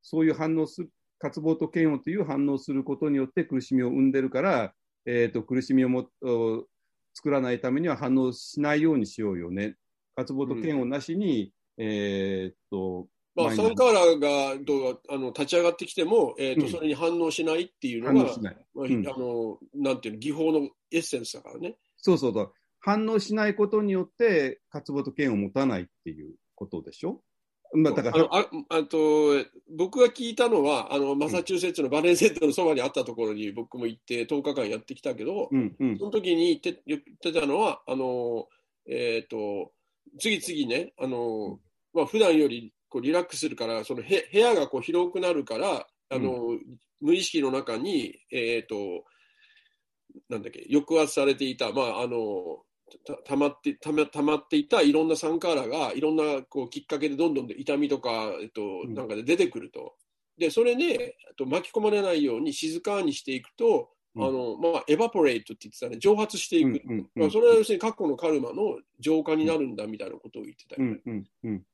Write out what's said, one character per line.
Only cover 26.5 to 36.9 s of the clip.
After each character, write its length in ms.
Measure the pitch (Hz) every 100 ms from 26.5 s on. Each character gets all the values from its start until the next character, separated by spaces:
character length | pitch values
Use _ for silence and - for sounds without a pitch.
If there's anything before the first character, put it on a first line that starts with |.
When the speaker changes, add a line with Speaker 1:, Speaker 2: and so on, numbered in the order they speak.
| _
Speaker 1:
こ 100 | 98
と 160 | 82
で 120 | -
し 100 | - 165
ょ？ 160 | 262 _ _ _ _ _
ま 180 | 160 156
あ、 20 |
だ 80 | 135
か 80 | 117
ら、 60 | 160
Speaker 2:
あ 40 |
の、 460 | 160 180 - 165 143
あ、 80 | 165
あ 40 | 143
と、 480 | 160 156 151 151 143 127 - _
僕 300 | 156 185 254
が 80 | 247
聞 220 | - 233
い 60 | 226
た 140 | 240
の 140 | 214
は、 320 | 143 139 101 139
あ 20 |
の、 140 | 139
Speaker 1:
う 40 | 139
ん。 40 |
Speaker 2:
マ 100 | 151
サ 140 | 180
チ 100 | 170
ュ 40 | 185
ー 20 |
セ 80 | 180
ッ 60 |
ツ 100 | 175
の 60 | 139
バ 120 | 147
レ 100 | 170
ン 60 | 170
セ 120 | 220
ッ 100 | -
ト 40 |
の 100 | 151
そ 120 | 135 170
ば 80 |
に 80 | 143
あ 60 | 127
っ 40 |
た 120 | -
と 100 | 104
こ 120 | 113 113
ろ 80 | 107
に 160 | 107
僕 260 | 104 117 127
も 80 | 117
行 140 | 117
っ 20 |
て、 240 | _ 120 117
十 160 | 147
日 140 | 139 139
間 120 | 110
や 100 | 110
っ 20 |
て 140 | - 127
き 60 |
た 120 | 147
け 100 | 120 117
ど、 240 | 196 -
Speaker 1:
う 40 | 135
ん、 200 | 110 -
う 60 | 131
ん。 120 | 101
Speaker 2:
そ 60 | 202
の 60 |
時 240 | 214 180 165
に 120 | 170
言 100 | 160
っ 20 |
て、 220 | 180 156
言 100 | -